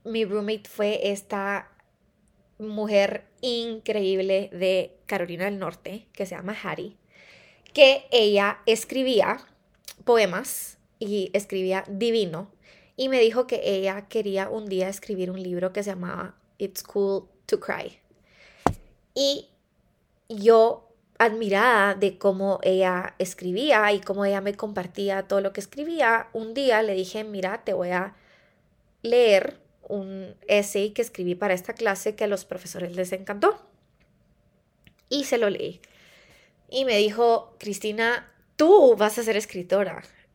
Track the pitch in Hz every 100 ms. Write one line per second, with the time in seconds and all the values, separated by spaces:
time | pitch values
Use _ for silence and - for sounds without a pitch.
0 | - 226 214 208 208 220 - - 208 214
1 | 202 202 - 202 196 202 - _ _ _
2 | _ _ _ _ _ - 214 208 214 202
3 | 196 202 - _ 254 233 233 220 220 214
4 | 190 190 190 196 202 175 185 185 - _
5 | - 196 175 170 196 202 170 - - 196
6 | - - 185 180 180 214 - 170 180 -
7 | _ _ - - _ _ _ - 269 269
8 | - 247 208 202 202 208 - 226 - 262
9 | 262 233 190 247 - _ _ _ - -
10 | - 233 196 180 262 - - - _ -
11 | 208 208 185 208 202 196 185 190 190 196
12 | 233 226 190 160 202 _ _ _ _ -
13 | 262 262 226 233 247 233 180 196 190 196
14 | 202 226 202 196 196 220 208 190 185 196
15 | - 190 185 185 185 175 185 196 202 185
16 | 175 - - - _ - 196 - - 202
17 | 196 196 - _ - - - - - -
18 | _ _ _ _ - _ - - - _
19 | _ - 277 285 - _ _ _ _ _
20 | _ _ - 220 208 226 226 - - _
21 | _ - 226 220 214 196 247 226 202 196
22 | 196 190 202 190 196 190 - 190 185 180
23 | 185 - 185 - 180 185 294 226 208 202
24 | 196 196 202 196 202 202 214 202 180 -
25 | 196 196 196 202 196 202 202 277 302 330
26 | 240 226 - 226 220 226 269 220 220 190
27 | 185 214 214 202 185 214 - 185 180 180
28 | 190 - _ _ _ _ _ _ _ _
29 | 226 240 233 190 - - _ _ - 202
30 | 190 190 185 - - 208 202 202 208 208
31 | 233 - 180 175 208 185 180 226 226 196
32 | 214 208 208 196 - 185 180 175 175 175
33 | 185 185 190 208 339 427 - _ _ _
34 | _ _ _ _ _ _ _ _ _ _
35 | - 285 277 240 208 190 - 175 _ _
36 | _ _ _ _ _ _ _ 254 262 208
37 | 214 214 233 226 - - 208 196 214 214
38 | 226 240 - _ _ - 311 403 269 208
39 | 208 226 226 208 214 185 175 190 185 -
40 | - _ _